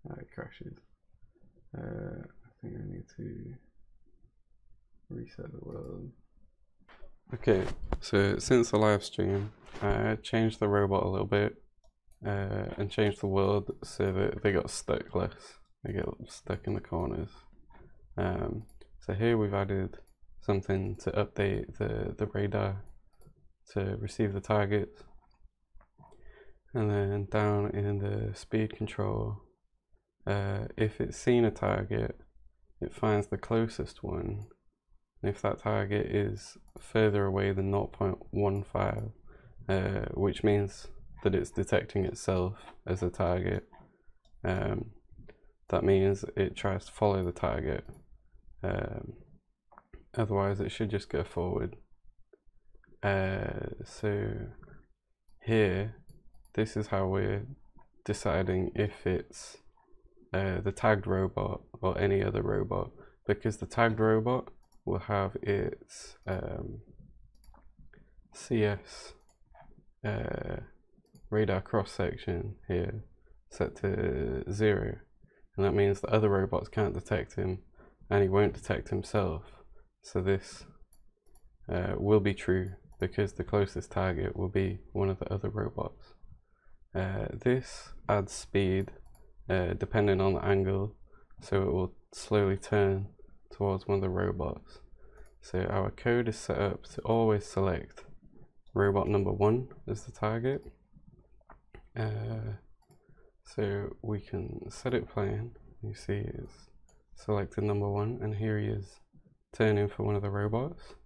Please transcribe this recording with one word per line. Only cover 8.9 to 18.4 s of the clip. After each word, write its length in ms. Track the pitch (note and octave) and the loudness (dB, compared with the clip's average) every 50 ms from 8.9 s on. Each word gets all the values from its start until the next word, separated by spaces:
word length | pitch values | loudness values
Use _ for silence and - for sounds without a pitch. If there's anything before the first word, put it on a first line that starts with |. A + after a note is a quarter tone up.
| G#2 G2+ - | 6 4 2
stream, 480 | - - - G2 F#2+ G2 G2+ G2+ G#2+ - - - - - - - | -4 -4 -2 0 2 2 0 -2 -4 -8 -14 -20 -16 -10 -2 0
I 340 | G2+ G2+ G#2+ G#2+ G#2+ A2 G#2+ - | 0 2 2 2 0 0 -2 -4
changed 360 | - - A2+ A2 A2 A2 - | -2 2 2 2 2 2 2
the 80 | A2 | 2
robot 360 | G#2 G2+ G2+ G2+ G2 G2 F#2+ - | 4 4 4 4 4 4 2 2
a 60 | F#2+ | 2
little 180 | F#2+ G2 G2 | 0 0 0
bit, 340 | G2+ G2+ G2+ G#2 A2 - - - - _ _ _ - _ _ _ - - _ - | 2 4 4 4 2 0 -6 -18 -20 _ _ _ -20 _ _ _ -20 -20 _ -4
uh, 480 | G2+ G2+ G2+ G2 G2 G2+ G2+ G2+ - - | -2 -2 -2 -2 -2 -2 -2 -4 -4 -4
and 120 | - G#2 G2+ | -4 -4 -2
changed 320 | - - G#2+ G#2 G2 - | 2 4 4 4 4 2
the 60 | - | 0
world 440 | G2+ F#2+ G2 G2 G2 G2+ G#2 G2 - - - - | 2 4 4 4 4 4 2 2 -2 -8 -10 -10
so 280 | - - - G2 G2 | -14 -4 0 0 2
that 300 | F#2+ F#2 G2+ G#2 - - | 2 2 0 0 0 2
they 100 | - G#2 | 0 2
got 200 | G2 F2 - - | 2 2 0 0
stuck 420 | - - - - - - - - - | -6 -6 -2 -2 -2 -2 -2 -2 -2
less. 460 | F#2 F#2 F#2+ - - - - - - - _ - _ - | -2 -2 -2 -4 -8 -20 -20 -20 -20 -20 _ -20 _ -8
They 100 | - G2 | -4 -4
get 120 | F#2+ - - - - - | -2 -2 -4 -6 -8 -14
stuck 380 | - - - _ - F#2 - - | -16 -16 -18 _ -6 -6 -4 -2
in 80 | - G2+ | -4 -4
the 80 | - | -4
corners. 480 | - - - E2 C#2 C2 G1+ - - - - - - - - - - - - - - - - - - - - | -4 -4 -4 -2 -2 -2 -2 -4 -6 -6 -10 -18 -20 -20 -20 -20 -20 -20 -20 -20 -20 -20 -20 -20 -20 -12 -6
Um, 460 | - F#2 F#2 F#2+ G2 | -2 -2 0 0 -2